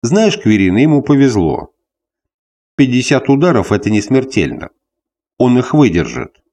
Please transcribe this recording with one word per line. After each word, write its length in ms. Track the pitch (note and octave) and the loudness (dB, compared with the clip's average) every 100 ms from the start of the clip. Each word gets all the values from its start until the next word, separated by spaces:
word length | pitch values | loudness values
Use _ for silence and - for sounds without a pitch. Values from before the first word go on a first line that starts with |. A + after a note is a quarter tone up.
Знаешь, 360 | - G3+ A3 G3+ | -2 0 0 0
Кверина, 420 | - G#2+ F#2+ F#2+ | 0 2 2 2
ему 220 | D3 D3 | 2 2
повезло. 720 | C3+ C#3+ C#3 A2 E2 C2+ - _ _ _ _ _ _ _ _ _ _ - | 2 2 2 2 -2 -4 -8 _ _ _ _ _ _ _ _ _ _ 0
Пятьдесят 540 | C3 B2 B2 C3+ C3 | 0 2 0 -2 0
ударов — 420 | C#3 F3 C3 - | 0 2 0 0
это 180 | G#2 G#2 | -2 -2
не 120 | G#2+ | -4
смертельно. 720 | G2+ C3 C3 - D2+ - - _ _ _ _ _ _ _ | 0 -2 -2 -4 -4 -6 -14 _ _ _ _ _ _ _
Он 200 | B2+ B2 | 2 2
их 160 | B2 | 0
выдержит. 720 | D3+ C3+ E2+ D2+ B1+ - _ _ | 2 2 2 -4 -6 -12 _ _